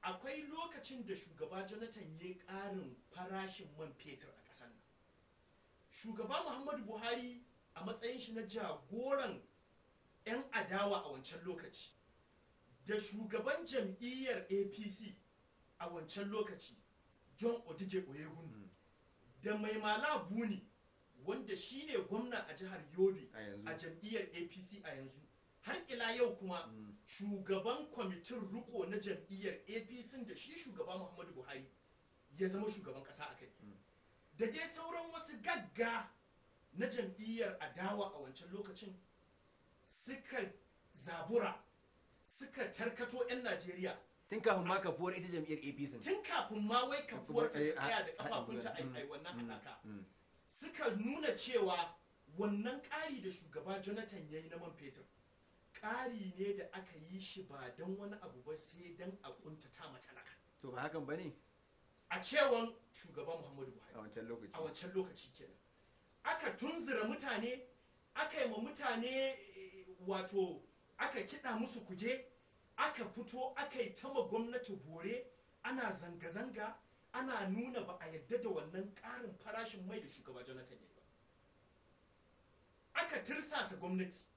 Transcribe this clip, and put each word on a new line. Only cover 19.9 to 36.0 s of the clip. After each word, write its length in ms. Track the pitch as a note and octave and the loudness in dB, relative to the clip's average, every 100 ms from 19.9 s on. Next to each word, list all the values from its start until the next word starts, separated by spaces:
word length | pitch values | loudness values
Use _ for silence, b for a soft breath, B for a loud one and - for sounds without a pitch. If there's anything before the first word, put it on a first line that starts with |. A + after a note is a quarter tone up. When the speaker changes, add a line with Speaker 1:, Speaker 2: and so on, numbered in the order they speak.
| A3 D4 D4+ F3+ | 6 6 4 4
Speaker 1:
Buni, 340 | G#3+ A3+ F#3+ - - - - - - C#3 | 2 4 2 -4 -20 -20 -20 -20 -10 -2
wanda 300 | C4+ G3+ F#3 | 0 0 -4
shi 280 | - C4 D#4 | -4 -6 0
ne 100 | A#3+ | 2
gwamna 420 | F#3 G#3+ B3 A3+ - | 4 2 2 0 -2
a 60 | |
jihar 280 | D#3 F#3 F3+ D3 E3+ | -6 -6 -6 -8 8
Yobe 320 | F#3+ F#3+ - | 8 8 -4
Speaker 2:
A 60 | A2+ | -6
yanzu. 280 | G#2 G2+ G#2+ | -6 -4 -4
Speaker 1:
a 60 | D#3 | -4
jam'iyyar 540 | E3 E3 G#3 A3 F#3+ | -6 -8 -2 -2 -2
A 140 | F3 E3+ | -2 -6
P 140 | F#3 | -6
C 180 | F#3 G3+ | -12 -10
a 60 | D#3+ C3+ | -8 -6
yanzu, 240 | C3+ C#3 - - - - | -8 -12 -20 -20 -20 -16
har 160 | - - - | -2 -2 -2
ila 220 | A#3+ A3+ A#3+ | 0 2 8
yau 200 | A#3+ F#3+ | 6 6
kuma 320 | F#3+ F3+ A2 | 0 -2 -2
Speaker 2:
Mm. 260 | A2 D3 G3+ - | -8 -10 -12 -14
Speaker 1:
shugaban 800 | - G3+ G3+ F#3+ F#3+ G3 C#4+ D4+ | -4 0 0 4 4 6 2 0
kwamitin 580 | - G3 F3+ - A#3+ F#3+ | 0 0 0 -4 -4 -2
riko 360 | A3 - A#3 F3+ | -4 -2 0 2
na 80 | G#3 | 2
jam'iyyar 600 | G3 F#3 - G3 G3 - - | 0 -2 -4 -2 -2 -2 -2
A 120 | A3+ - | -2 -2
P 160 | B3 | -8
C 220 | A#3 C4+ A#3 | -8 -8 -6
da 80 | - | -8
shi 180 | - E4 | -10 -10
shugaba 400 | D#4 G3 - F#3 | -10 -4 -2 -2
Muhammadu 360 | F3+ F3 E3+ | -4 -6 -10
Buhari 320 | B2+ B2+ C3+ C3+ - - - - - - C#3+ | -8 -8 -8 -8 -16 -20 -20 -20 -20 -20 2
ya 100 | F#3 | 2
zama 200 | F#3+ G#3 | 4 2
shugaban 360 | G#3 - C3+ | 0 -6 -8
ƙasa 280 | C3+ - D3 | -8 -8 -8
a 40 | - | -8
kai. 140 | - - | -16 -16
Speaker 2:
Mm. 100 | G2+ G2 - - - - - - | -16 -16 -20 -20 -20 -20 -20 2
Speaker 1:
Da 80 | A3 | 2
dai 200 | D#4 E4 D#4+ | 2 -4 -4
sauran 360 | E4 E4+ E4 | -4 -2 -4
wasu 300 | D#4+ D#4+ A#3 | -6 -8 -2
gagga 680 | G3+ E4+ - - A3+ A3+ | 2 2 0 2 4 4